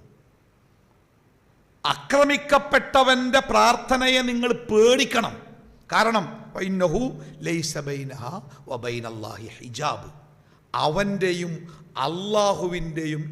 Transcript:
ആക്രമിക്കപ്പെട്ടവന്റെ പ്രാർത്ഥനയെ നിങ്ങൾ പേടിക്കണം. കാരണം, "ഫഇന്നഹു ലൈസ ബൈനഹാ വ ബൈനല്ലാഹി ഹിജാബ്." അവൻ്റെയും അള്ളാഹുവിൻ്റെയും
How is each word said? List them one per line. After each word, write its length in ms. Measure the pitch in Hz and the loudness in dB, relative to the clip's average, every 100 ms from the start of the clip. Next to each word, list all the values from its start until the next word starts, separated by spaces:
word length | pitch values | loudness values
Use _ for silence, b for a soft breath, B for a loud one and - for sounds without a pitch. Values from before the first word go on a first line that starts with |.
| - _ _ _ _ _ _ _ _ _ _ _ _ _ _ _ _ _ | -20 _ _ _ _ _ _ _ _ _ _ _ _ _ _ _ _ _
ആക്രമിക്കപ്പെട്ടവന്റെ 1600 | 147 143 - 277 285 285 - 285 285 277 - 269 262 254 254 262 254 | -4 -4 0 4 4 2 2 2 4 0 4 4 6 4 2 2 2
പ്രാർത്ഥനയെ 680 | 220 220 240 240 262 254 254 247 | 4 4 4 0 0 2 2 2
നിങ്ങൾ 200 | 240 247 233 - | 0 0 -2 2
പേടിക്കണം. 640 | 214 226 262 269 247 180 - - - - - - | 6 6 6 2 0 -2 -6 -16 -20 -20 -20 -2
കാരണം, 320 | 175 220 226 151 - - | 2 2 2 -2 -8 -14
"ഫഇന്നഹു 480 | 180 190 190 180 151 254 - B - 156 | -8 -4 0 0 0 -2 -6 B -12 -6
ലൈസ 240 | 170 160 156 143 | -4 -4 -6 -8
ബൈനഹാ 440 | 139 135 127 120 185 - B - | -8 -10 -12 -12 -12 -14 B -10
വ 120 | 127 120 | -8 -6
ബൈനല്ലാഹി 640 | 120 113 113 107 104 107 110 | -6 -8 -10 -12 -12 -16 -16
ഹിജാബ്." 500 | 127 117 147 110 - - - _ b b _ 123 139 | -14 -6 -4 -6 -10 -20 -20 _ b b _ -2 0
അവൻ്റെയും 680 | 156 202 202 185 175 175 160 B B - - 135 | 0 -2 0 -2 -2 -6 -10 B B -14 -4 -4
അള്ളാഹുവിൻ്റെയും 1160 | 170 202 208 202 175 180 175 165 156 160 151 151 | -4 -2 0 2 0 -2 -4 -6 -6 -6 -6 -8